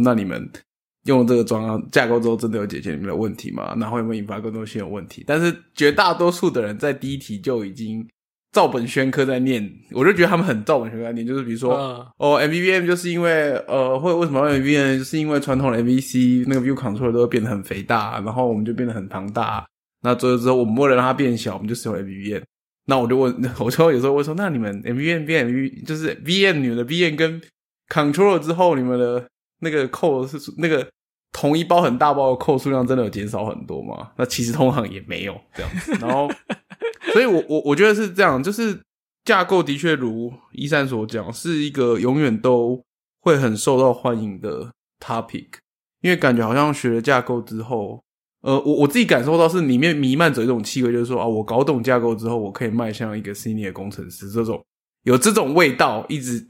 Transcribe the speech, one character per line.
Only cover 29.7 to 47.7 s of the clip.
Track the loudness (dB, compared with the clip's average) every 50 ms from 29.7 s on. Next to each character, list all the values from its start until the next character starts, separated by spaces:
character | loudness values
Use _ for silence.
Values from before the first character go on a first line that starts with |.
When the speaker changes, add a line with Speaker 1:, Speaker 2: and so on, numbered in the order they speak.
Speaker 1:
个 | -2 -2 -2 -2
code | -2 -2 0 2 2 0 -2 -4
是， | -6 -10 -12 -12 -6 -4
那 | 0 0
个 | 0 0 -2 -4 -10 _ _ _ _ _ _ _ -8
同 | -2 0 2 2
一 | 2 2
包 | 4 4 4
很 | 4 4 2
大 | 2 2 2 4
包 | 4 2 2 2
的 | 2 2
code | 0 0 2
数 | 0 0
量 | 0 0 2
真 | 2 2 0
的 | 0
有 | -2
减 | -4 -6 -6
少 | -6 -4 -4 -4
很 | -6 -6 -8 -10
多 | -10 -10 -10 -8
吗？” | -10 -10 -12 -12 -12 _ -6
那 | -4
其 | -4 -2 -2 -2
实 | -2 0
通 | 2 2 2
常 | 2 0 -2 -4 -8
也 | -12 -12
没 | -10 -10 -8 -8
有 | -8 -10 -12 -16 _ -12
这 | -10 -10
样 | -8 -8 -8
子。 | -6 -4 -4 -4
然 | -2 -2 0
后， | 0 0 -2 -4 -8 _ -12 -12 -12 _ _
Speaker 2:
<laughs> | -14 -10 -10 -10 -10 -8 -4 0 2
Speaker 1:
所 | 4 4
以 |
我， | 4 4 2 0 0
我， | -2 -2 0
我 | 0 2
觉 | 4 4
得 | 4 4
是 | 2 0 -2
这 | 0 2
样， | 2 2 2 2 0
就 | -2
是 | -2 -2 -2 -2 -4 -6 -10 _ _ _ _ _ _ _ -2
架 | 0 2 2 2
构 | 2 2 2 2
的 | 0 -2 -2
确 | 0 0 0
如 | 0 0 -4 -4 -6 -8 -10 -10 -14 _ _
一 | -12 -10 -4
三 | -2 0 0 0
所 | 0 -2 -4 -4
讲， | -4 -6 -6 -6 -8 -10
是 | -8 -6 -4 -2 -2
一 | -2 -2
个 | -2 0 2 2 2 2
永 | 2 2 2 2
远 | 2 2 0
都 | 0 2 2 2 2 2 0 -2 -4 -8 _ _ _ _ _ _ _
会 | 2 2 4
很 | 4 2 0 0
受 | 0 0 2 2 4
到 | 4 4 2
欢 | 2 0 -2 -2 -2
迎 | -4 -6 -8 -8
的 | -8 -8 -8 -8 -10 -12 -16 _ _ _ _ -16
topic， | -10 -8 -6 -6 -6 -8 -10 -12 -12 -14 -20 -20 _ _ _ _ _ _ _ _
因 | -2 0
为 | 0
感 | 2 4 4 4
觉 | 4 2
好 | 2 2
像 | 2 2 2 0
学 | -2 -2 -2
了 | 0 0
架 | 2 2 2 2
构 | 2 0 -4 -6 -6
之 | -8 -10 -12 -8
后， | -6